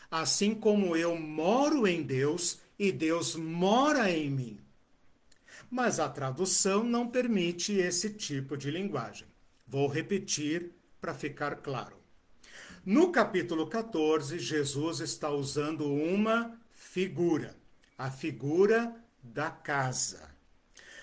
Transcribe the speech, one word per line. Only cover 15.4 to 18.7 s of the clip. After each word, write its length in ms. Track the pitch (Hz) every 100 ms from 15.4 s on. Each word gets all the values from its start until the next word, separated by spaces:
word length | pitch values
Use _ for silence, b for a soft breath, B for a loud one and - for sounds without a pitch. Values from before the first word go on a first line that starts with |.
| 139 147 147 156 147
uma 640 | 143 160 196 220 233 233 - -
figura, 840 | - - 185 185 139 175 151 117 - - _ - -
a 140 | 131
figura 840 | - 165 - 135 170 208